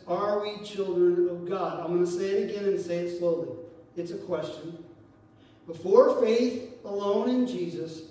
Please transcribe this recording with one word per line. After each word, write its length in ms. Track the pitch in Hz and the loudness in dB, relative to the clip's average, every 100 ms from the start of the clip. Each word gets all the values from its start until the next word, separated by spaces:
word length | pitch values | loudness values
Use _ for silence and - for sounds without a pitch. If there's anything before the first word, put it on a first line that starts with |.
| - | -6
are 340 | 180 202 208 | -2 0 -2
we 220 | 208 202 | -2 -8
children 640 | 208 196 190 175 180 175 175 | -10 -6 -2 2 4 4 2
of 200 | 175 175 | 0 -4
God? 320 | 190 170 156 | -4 -4 -4
I'm 120 | 165 | -2
gonna 140 | 175 175 | 2 2
say 240 | 175 196 | 0 0
it 200 | 202 220 | 0 0
again 140 | 202 202 | -2 0
and 140 | 180 | 0
say 180 | 175 175 | 0 -4
it 200 | 175 175 | -4 -2
slowly. 300 | 175 165 165 - - - - - | 0 0 -2 -8 -14 -18 -16 -10
It's 160 | 170 | -8
a 60 | 202 | -8
question. 600 | - 165 - - 160 170 - - - - - _ - - - | -6 -6 -6 -10 -12 -14 -18 -20 -20 -20 -20 _ -20 -20 -14
Before 540 | 165 185 220 - - | -8 4 8 8 6
faith 540 | 220 233 254 - - - | 4 4 2 0 -8 -12
alone 440 | 202 202 202 208 240 | -10 -4 0 2 2
in 160 | 254 247 | 2 0
Jesus, 560 | 180 170 160 160 160 - | -2 -6 -6 -8 -10 -16